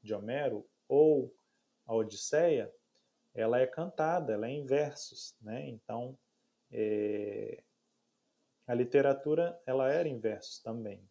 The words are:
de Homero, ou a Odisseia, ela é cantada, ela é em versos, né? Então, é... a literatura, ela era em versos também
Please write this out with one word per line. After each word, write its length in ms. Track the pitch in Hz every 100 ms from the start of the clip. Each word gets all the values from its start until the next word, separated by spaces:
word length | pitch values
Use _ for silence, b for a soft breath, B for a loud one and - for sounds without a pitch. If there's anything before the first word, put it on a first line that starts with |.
de 100 | 104
Homero, 560 | 104 104 135 143 107 - _ _
ou 480 | 135 156 151 - - _ _ _ _ -
a 80 |
Odisseia, 800 | 113 107 101 - 147 170 139 101 - _ _ _ _ _
ela 260 | - 110 123
é 60 | 131
cantada, 640 | - 175 - 156 175 143
ela 140 | 107 113
é 40 |
em 140 | 143
versos, 720 | 135 139 147 - - - - _
né? 280 | 107 117 143
Então, 480 | 113 - 117 123 135 _ _ _ _ _
é... 920 | 117 107 107 104 104 104 104 107 - _ _ _ _ _ _ _ _ _ _ -
a 60 |
literatura, 880 | 120 123 143 139 139 151 156 170 170 -
ela 260 | 131 131
era 160 | 151 160
em 100 | 123
versos 420 | 110 107 - -
também 460 | 113 113 107 98 98